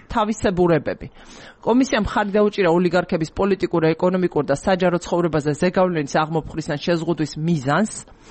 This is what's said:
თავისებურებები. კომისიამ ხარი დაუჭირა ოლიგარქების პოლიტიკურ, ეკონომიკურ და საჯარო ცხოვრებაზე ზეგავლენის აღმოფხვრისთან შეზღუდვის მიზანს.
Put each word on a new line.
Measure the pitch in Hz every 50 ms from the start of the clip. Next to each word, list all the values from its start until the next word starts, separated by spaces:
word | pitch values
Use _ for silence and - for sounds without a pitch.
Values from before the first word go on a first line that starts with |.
| -
თავისებურებები. | - - 240 214 208 220 - - 220 180 175 180 170 165 143 - 101 85 - - - - - - - - - - - -
კომისიამ | _ - - 226 254 269 - 277 220 196
ხარი | - - 220 208 202 190
დაუჭირა | 214 208 208 - 208 190 165
ოლიგარქების | 165 180 180 175 165 180 175 - 185 160 156 -
პოლიტიკურ, | - - 196 202 185 190 185 - - 170 160
ეკონომიკურ | 160 160 - 180 180 185 185 180 175 - 151 135
და | - 139
საჯარო | - - 202 190 175 185 175 175
ცხოვრებაზე | 170 - - 180 170 170 165 151 160 135 151 143
ზეგავლენის | - 175 180 - 196 185 185 170 156 143 139 -
აღმოფხვრისთან | 160 156 156 165 156 147 - - 160 - - -
შეზღუდვის | 143 - 185 175 160 160 165 170 - 151 - -
მიზანს. | 160 156 170 170 147 120 139 147 175 220 - - - - - - - - -